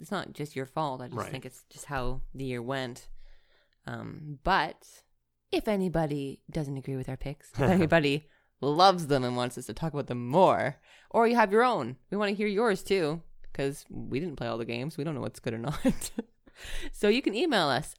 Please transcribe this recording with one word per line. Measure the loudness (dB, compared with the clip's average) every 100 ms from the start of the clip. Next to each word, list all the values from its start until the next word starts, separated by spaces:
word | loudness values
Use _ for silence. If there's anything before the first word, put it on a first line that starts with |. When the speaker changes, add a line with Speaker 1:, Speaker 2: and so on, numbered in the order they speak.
Speaker 1:
it's | -8
not | -6 -6
just | -8 -8 -6
your | -6
fault. | -4 -4 -4
I | -8
just | -6
Speaker 2:
Right. | -6
Speaker 1:
think | -6 -12
it's | -18 _
just | -18 -8
how | -2 0 0 -4
the | -6
year | -4 -4
went. | -4 -4 -4 -8 -14 -14 -16 -18 _ _ _ _ -12
Um, | -10 -8 -10 -12 -6
but | 0 0 0 -6 -20 -20 _ _ _ _ -6
if | -4 0
anybody | 0 2 0 0 -2 -6 -10 -8
doesn't | -6 -4 -6
agree | -6 -6
with | -6
our | -8
picks, | -8 -10 -12
Speaker 2:
<laughs> |
Speaker 1:
if | 0
anybody | 4 6 6 6 4 0 -4 _ _ -4
loves | 0 8 8 8 2
them | 2 2
and | 0
wants | -2 -4
us | -10
to |
talk | -6 -4
about | -4 -4
them | -6 0
more, | 6 6 6 0 -4 _ -20 -4
or | 2 4
you | 4
have | 4
your | 6
own, | 4 2 -2 -8 -6
we | -2
wanna | -2
hear | 0 0
yours | 2 2 2
too, | 2 2 2 -2 -8 -16 -12
'cause | -4 -2 -4 -10
we | -12 -6 -4
didn't | -4 -6
play | -6
all | -4
the | -4
games. | -4 -6 -4
We |
don't | -4 -4
know |
what's | -6 -6
good | -6
or | -4
not. | -4 0 0 0 -4 -8
<laughs> | -12 _ _ -18 -6 -6 -6
So | 0 4
you | 4
can | 2
email | 0 2 2 4
us | 2 -2